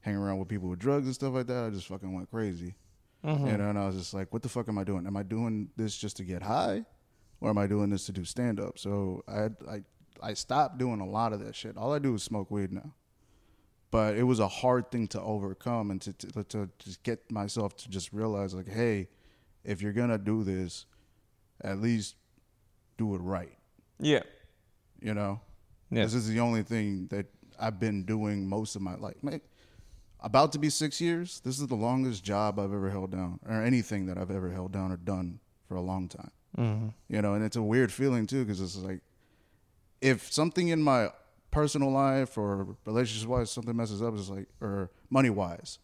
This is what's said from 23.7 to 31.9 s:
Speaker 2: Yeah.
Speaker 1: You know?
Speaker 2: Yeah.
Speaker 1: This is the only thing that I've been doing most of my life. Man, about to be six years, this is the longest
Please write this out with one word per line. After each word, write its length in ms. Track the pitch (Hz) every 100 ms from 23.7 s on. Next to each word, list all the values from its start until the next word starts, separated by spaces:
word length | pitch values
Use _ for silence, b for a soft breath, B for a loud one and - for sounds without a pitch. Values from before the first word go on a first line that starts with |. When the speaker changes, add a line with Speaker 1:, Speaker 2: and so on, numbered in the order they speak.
| _ _ _
Speaker 2:
Yeah. 220 | 151 139 - - - _ _ _ _ -
Speaker 1:
You 140 | - 104
know? 240 | 101 104 - - - - _
Speaker 2:
Yeah. 140 | 113
Speaker 1:
This 100 | 110
is 140 | 120 110
the 120 | 110
only 200 | 120 113
thing 460 | 101 113 104 98 92
that 180 | 101 98 _ - -
I've 200 | 113 101
been 240 | 110 104
doing 440 | 92 110 107 104 95
most 280 | 101 110 101
of 80 |
my 100 | 95 90
life. 200 | 104 -
Man, 180 | - - - b b b b b b -
about 320 | - 127 151
to 60 | 147
be 100 | 151
six 280 | - 156 -
years, 400 | 170 170 175 -
this 180 | 123 131
is 80 | 143
the 80 | 120
longest 480 | 113